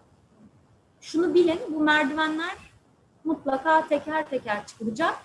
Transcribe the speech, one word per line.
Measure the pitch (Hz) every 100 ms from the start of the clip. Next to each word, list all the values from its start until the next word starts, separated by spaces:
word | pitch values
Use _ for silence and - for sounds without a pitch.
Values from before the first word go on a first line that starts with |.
| _ _ _ _ - _ _ _ _ _
şunu | - 311 349
bilin, | 330 339 330 480
bu | 311
merdivenler | 302 302 277 302 311 311 339 403 - _ _ _ _ _
mutlaka | 311 320 277 269 320 320 320
teker | 294 302 311 302
teker | 262 226 208 -
çıkılacak. | - 220 220 339 440